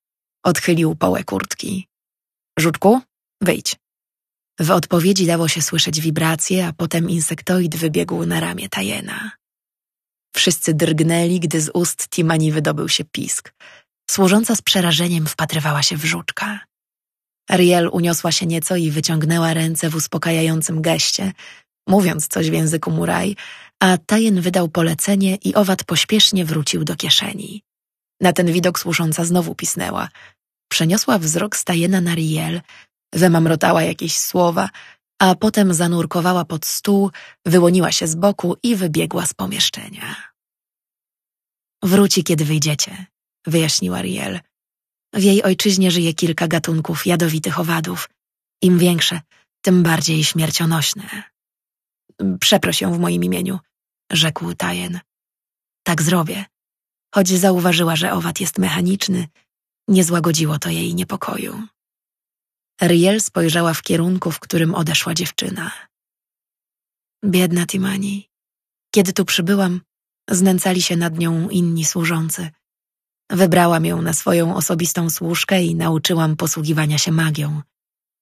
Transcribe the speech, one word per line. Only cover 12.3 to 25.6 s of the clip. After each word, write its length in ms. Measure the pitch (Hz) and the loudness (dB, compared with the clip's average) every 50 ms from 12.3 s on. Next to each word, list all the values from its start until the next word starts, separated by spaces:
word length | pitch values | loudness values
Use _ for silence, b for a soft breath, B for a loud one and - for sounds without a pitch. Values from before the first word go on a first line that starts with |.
| 165 160 156 156 | 2 2 2 2
wydobył 380 | 151 156 147 156 156 147 - 156 | 0 0 0 -2 -2 -2 -2 -2
się 140 | - - - | -2 -2 -4
pisk. 500 | - _ - - - - - - - _ B B B B B B B _ _ _ - | -6 _ -10 -6 -6 -6 -8 -8 -12 _ B B B B B B B _ _ _ -6
Służąca 440 | - - 196 185 190 214 233 - 233 | 0 2 4 4 4 4 4 2 0
z 60 | - | -2
przerażeniem 640 | - - - 196 175 170 160 147 175 175 175 165 156 151 | 0 0 2 2 2 2 2 0 0 0 0 0 -2 -2
wpatrywała 560 | - - 160 156 - 160 147 156 147 147 143 | -2 -4 -6 -4 -2 -4 -2 -2 -2 0 0
się 140 | - 180 151 | -2 -2 -2
w 80 | 151 | -4
żuczka. 540 | 160 165 170 165 - - - - 208 208 202 - _ _ _ _ _ _ _ _ _ _ _ _ _ _ _ _ - | -4 -4 -4 -6 -8 -8 -6 -6 -6 -8 -8 -12 _ _ _ _ _ _ _ _ _ _ _ _ _ _ _ _ -2
Riel 380 | 196 180 180 175 180 175 170 170 | 2 4 4 4 4 4 2 0
uniosła 400 | - 180 170 170 170 - - 175 | 0 0 0 0 -2 -2 -2 -2
się 140 | 160 - 190 | -2 -2 -2
nieco 300 | 170 165 165 156 - 190 | -2 -4 -4 -2 -2 -2
i 160 | 180 170 156 | 0 0 0
wyciągnęła 640 | 147 156 151 - 165 156 151 156 165 170 165 165 165 | -2 -2 -2 -2 0 0 0 0 2 2 2 0 0
ręce 360 | 165 160 160 165 151 - 160 | 0 -2 -2 -2 -2 -4 -4
w 60 | 156 | -2
uspokajającym 840 | 160 151 - - 165 - 165 165 160 160 160 160 160 151 - 170 160 | -4 -6 -4 -4 -4 -2 0 0 0 2 2 0 0 -2 -2 -2 -2
geście, 500 | 156 165 165 160 - - - - 190 190 185 B B B B B B B _ _ _ - | 0 0 0 0 0 -2 -2 -2 -4 -6 -8 B B B B B B B _ _ _ 2
mówiąc 400 | - 202 196 - - 151 156 - | 2 4 4 2 0 -2 -6 -4
coś 220 | - - 165 160 | -2 -2 0 0
w 40 | 160 | 0
języku 380 | 160 160 156 160 160 - - | 0 0 0 -2 -2 -2 -2
Muraj, 440 | 160 160 170 170 175 175 180 202 202 B B B B B B B B _ | -2 -2 -2 -2 -2 -2 -2 -4 -6 B B B B B B B B _
a 180 | 196 190 185 175 | 2 2 2 2
Tajen 440 | - - 214 220 226 226 202 185 | 0 0 0 2 2 2 2 2
wydał 280 | 165 180 175 190 175 165 | 0 0 0 0 -2 0
polecenie 680 | - 170 165 165 165 156 - - 202 196 196 190 190 | 0 0 0 0 0 -2 -2 0 0 2 2 0 0
i 200 | - - 190 - | 0 -2 0 2
owad 280 | 214 | 2